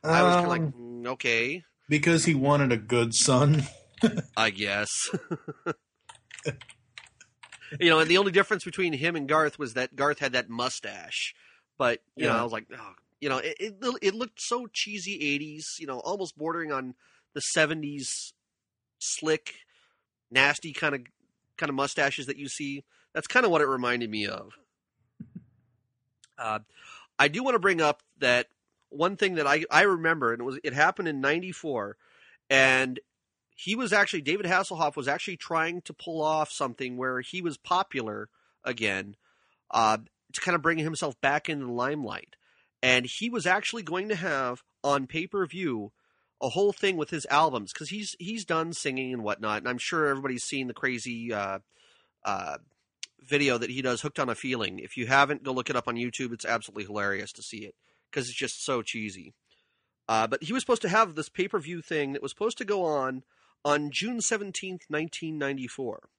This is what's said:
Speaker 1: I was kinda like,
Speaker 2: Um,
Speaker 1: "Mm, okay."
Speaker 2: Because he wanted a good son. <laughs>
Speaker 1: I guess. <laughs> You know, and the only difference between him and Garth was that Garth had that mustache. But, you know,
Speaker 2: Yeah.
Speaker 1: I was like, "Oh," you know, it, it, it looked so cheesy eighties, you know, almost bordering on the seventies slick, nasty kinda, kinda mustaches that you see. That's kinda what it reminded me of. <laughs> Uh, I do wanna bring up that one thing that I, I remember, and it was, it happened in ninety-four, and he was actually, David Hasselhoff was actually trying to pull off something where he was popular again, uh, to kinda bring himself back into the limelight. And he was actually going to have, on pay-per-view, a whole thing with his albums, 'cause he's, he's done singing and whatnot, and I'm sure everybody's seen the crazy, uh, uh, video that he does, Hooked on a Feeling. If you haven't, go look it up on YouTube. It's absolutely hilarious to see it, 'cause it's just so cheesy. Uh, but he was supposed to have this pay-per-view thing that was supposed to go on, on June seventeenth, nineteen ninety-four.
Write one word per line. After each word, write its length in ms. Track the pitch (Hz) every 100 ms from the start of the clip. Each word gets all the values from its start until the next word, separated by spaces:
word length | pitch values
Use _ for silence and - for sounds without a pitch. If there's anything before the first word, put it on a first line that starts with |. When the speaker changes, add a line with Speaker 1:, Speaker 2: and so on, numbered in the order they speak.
| 156
Speaker 1:
I 120 | 170
was 140 | 180 175
kinda 140 | 175
like, 140 | 170
Speaker 2:
Um, 80 | 160
Speaker 1:
"Mm, 340 | 123 120 120 120
okay." 560 | 127 127 117 120 170 - _ -
Speaker 2:
Because 360 | 147 147 165
he 100 | 160
wanted 380 | 147 135 147 139
a 40 | 117
good 380 | 104 123 117
son. 500 | 110 - 127 143 151 139 - _ -
<laughs> 340 | 226 - - -
Speaker 1:
I 140 | 113
guess. 400 | 98 101 101 104 - -
<laughs> 80 | 185 - 165 - - - 156 _ _ _ - _ - 151 - - - _ - - _ - _ - - - 147
You 100 | 175
know, 80 | 160
and 100 | 160
the 100 | 175
only 120 | 202
difference 320 | 180 196 202
between 280 | - 170 180
him 240 | 143 160 170
and 120 | 139
Garth 300 | 156 151 -
was 160 | 139
that 220 | 113 127 -
Garth 240 | 139 147
had 120 | 139
that 140 | 127 107
mustache. 840 | 117 127 - 104 98 85 - - - _ _ _ _
But, 220 | 127 117 _ -
you 120 | 151
know, 60 |
Speaker 2:
Yeah. 60 | 117
Speaker 1:
I 40 |
was 80 | 120
like, 160 | 110 110
"Oh," 220 | 127 107 92 _ _
you 80 | 143
know, 100 | 131
it, 180 | 147 156
it, 160 | 214 190 247 247
it 120 | 202
looked 260 | 208 247 -
so 280 | - 240 240
cheesy 480 | - - 208 180 202
eighties, 560 | 147 143 151 151 156 -
you 60 | 156
know, 120 | 127
almost 380 | - 202 180 -
bordering 320 | 156 165 156
on 220 | 135 127 123 _ _ _
the 60 | 147
seventies 920 | - - 151 156 151 143 131 - - _ _ _ _ _ _ _
slick, 560 | - - 156 156 - - _ _ _ _ _ _ _
nasty 420 | 123 139 147 165
kinda, 280 | 139 160 139 120 _ _ _ _ -
kinda 140 | 156
mustaches 540 | 135 139 - 139 139 131
that 100 | 139
you 120 | 143
see. 360 | - 143 139 - _ _
That's 120 | 160 -
kinda 220 | 254 233
what 140 | 165
it 40 | 143
reminded 440 | 131 123 120 117
me 160 | 107 101
of. 260 | 98 98 -
<laughs> 80 | _ _ _ _ _ _ - - _ _ _ _ _ _ _ _ _ -
Uh, 220 | 113 107 107 _ - - - _
I 100 | 143
do 140 | 165
wanna 140 | 262 240
bring 200 | 185 175
up 220 | 151 147 _ _
that 300 | 131 123 127 _ _ _ _
one 260 | - 170 196
thing 200 | 196 175
that 100 | 143
I, 180 | 151 160
I 120 | 151
remember, 480 | 202 180 160 160 120
and 80 | 117
it 20 |
was, 160 | 123 135
it 80 | 147
happened 340 | 131 156 196 175
in 120 | 143
ninety-four, 760 | 139 160 185 175 160 127 101 - _ _ - _ _
and 500 | 135 135 131 131 127 _ _ _ _ _ -
he 180 | - 226
was 160 | 240
actually, 300 | 208 202 180
David 240 | 139 190 185
Hasselhoff 500 | 185 190 170 156 151
was 120 | 131
actually 300 | 151 - 175
trying 440 | - 165 160 175
to 120 | -
pull 280 | 160 - 160
off 280 | 156 156 151
something 440 | - 135 120 127 123
where 220 | 131 127
he 200 | 123 180
was 140 | 170 143
popular 720 | - 180 196 135 110 104 107 _ _ _
again, 520 | 127 117 110 95 98 101 _ _ _ _ _
uh, 280 | - 113 110 113 _ _
to 80 | -
kinda 160 | - 175
bring 200 | 151 165
himself 420 | 156 156 156 127
back 260 | 135 147 -
into 180 | 151 127
the 60 |
limelight. 640 | 120 123 151 120 95 - _ _ _ _ _
And 240 | 127 127 123
he 240 | - 233
was 160 | 233 165
actually 360 | 190 - 233
going 240 | 170 180 208
to 60 | 202
have, 460 | 175 143 127 123 _ _
on 220 | 143 143 131
pay-per-view, 840 | 160 180 202 175 175 180 117 104 _ _ _ _ _
a 80 | 131
whole 220 | 165 202
thing 240 | 190 196 180
with 120 | 151
his 160 | 165 -
albums, 460 | 143 160 127 101
'cause 180 | - 151
he's, 260 | 202 202 -
he's 240 | 180 226
done 280 | 196 165 165
singing 380 | 170 147 131 131
and 100 | 127
whatnot, 340 | 104 101 107 107
and 100 | 123
I'm 100 | 123
sure 300 | - 170 151
everybody's 360 | 135 139 123
seen 240 | - 139 127
the 60 |
crazy, 580 | 120 131 120 123 117 117
uh, 280 | 107 98 98 _ _ _ _ _ _
uh, 340 | - 98 90 71 _ _ _ _ - _
video 380 | 131 143 139 120
that 120 | 117
he 120 | 127
does, 200 | 127 120
Hooked 180 | 151 -
on 80 | 131
a 40 | 113
Feeling. 420 | 131 123 98 92
If 160 | - -
you 100 | 117
haven't, 360 | 135 143 147
go 80 | 131
look 180 | 127 120
it 60 | 127
up 120 | 120
on 80 | 117
YouTube. 360 | 123 - 127
It's 120 | 117
absolutely 400 | - 117 - 104
hilarious 480 | 98 104 101 98 104
to 80 | -
see 220 | - 113 101
it, 80 | - _ _ _
'cause 160 | - 123
it's 80 | 120
just 260 | 127 -
so 180 | - 127
cheesy. 520 | 107 117 107 92 78 _ _ _ _ _ _ _ -
Uh, 180 | 113 110
but 140 | 135
he 80 | 156
was 100 | 254
supposed 200 | - 233
to 60 | 190
have 240 | 196 220 156
this 120 | 156
pay-per-view 520 | - 202 202 147 175
thing 300 | - 160 143
that 80 | 143
was 100 | 139
supposed 260 | - 214 226
to 60 | 208
go 180 | 202
on, 400 | 175 147 131 131 - _ _ _
on 260 | 143 147 147
June 280 | 139 208 240
seventeenth, 640 | - 220 202 - 190 180 _
nineteen 480 | 151 165 - 165 156
ninety-four. 720 | 139 139 123 - 127 92 _